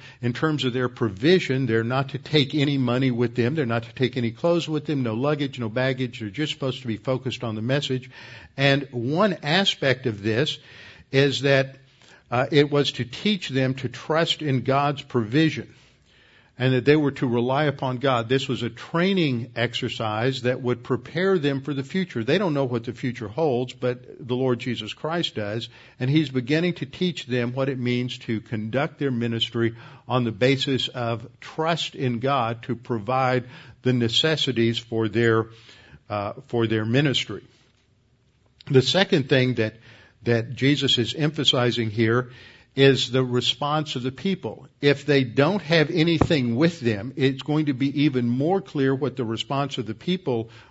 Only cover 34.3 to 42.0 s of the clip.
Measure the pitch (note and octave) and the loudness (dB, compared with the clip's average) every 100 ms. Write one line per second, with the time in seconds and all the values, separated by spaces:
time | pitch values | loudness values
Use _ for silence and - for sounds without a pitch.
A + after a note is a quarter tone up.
34.3 | D#3 - A#2 A#2 A#2 - A2+ A2+ G#2 A#2 | 2 0 2 2 0 -4 -2 0 4 4
35.3 | A2+ A2+ - - - - - - G#2 G2+ | 4 0 -8 -20 -20 -20 -20 -8 -6 -6
36.3 | B2+ - A#2+ A2+ A2 G#2+ B2 D3 B2 - | -8 -4 0 2 0 0 2 2 0 -4
37.3 | G2 - _ _ _ _ _ _ _ _ | -10 -14 _ _ _ _ _ _ _ _
38.3 | _ _ _ - C3+ B2+ F3 G3 F3 B2+ | _ _ _ 2 4 4 2 4 2 4
39.3 | C#3 B2+ A#2 A2 - - - - _ A#2 | 2 2 0 -2 -4 -20 -20 -20 _ 0
40.3 | A#2 A#2 A#2 C3 C#3+ C3+ - A2+ - D3+ | 0 0 0 2 2 2 0 0 0 -2
41.3 | D3+ - C3 B2 A2+ A2 G#2 | 0 0 2 2 0 -2 2